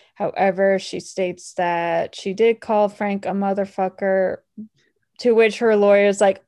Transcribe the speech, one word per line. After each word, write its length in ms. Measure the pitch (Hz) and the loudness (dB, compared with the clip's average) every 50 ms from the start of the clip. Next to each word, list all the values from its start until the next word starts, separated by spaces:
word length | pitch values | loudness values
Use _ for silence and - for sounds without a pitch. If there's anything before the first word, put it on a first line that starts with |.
| _ _ _ | _ _ _
However, 640 | - 202 - - - 185 196 180 180 196 196 196 190 | -8 -6 -6 -2 0 0 0 0 2 2 2 0 0
she 200 | - - - 170 | -2 -6 -10 -12
states 540 | - - - - 190 180 175 - - - - | -12 -10 -8 -6 -6 -6 -6 -10 -14 -14 -6
that 600 | - 180 175 170 170 170 170 170 165 170 - - | -4 -2 -2 -2 -2 -2 -2 -2 -2 -4 -4 -8
she 180 | - - 208 | -10 -10 -8
did 280 | 190 208 220 233 226 226 | -2 0 2 2 0 0
call 280 | - - 226 208 208 202 | -2 -2 0 2 0 0
Frank 380 | 202 - 214 202 196 196 202 | -2 -4 -6 -4 -4 -4 -4
a 40 | 185 | -4
motherfucker, 1080 | 190 196 196 196 196 202 196 190 - - 190 185 190 - 202 196 190 190 185 185 - - _ _ - - 220 - _ _ _ _ _ _ _ _ _ - | -4 -2 -2 -2 -2 -2 -4 -6 -4 -4 -6 -4 -4 -4 -2 0 0 0 0 -2 -4 -6 _ _ -20 -20 -20 -20 _ _ _ _ _ _ _ _ _ -2
to 140 | - 240 226 | 0 2 4
which 240 | 220 226 220 208 - | 4 4 2 2 0
her 180 | 240 226 214 | 0 2 4
lawyer's 440 | 208 202 202 202 202 202 202 196 196 | 4 4 4 6 6 4 2 2 2
like, 200 | 208 196 196 - _ | 2 2 0 0 _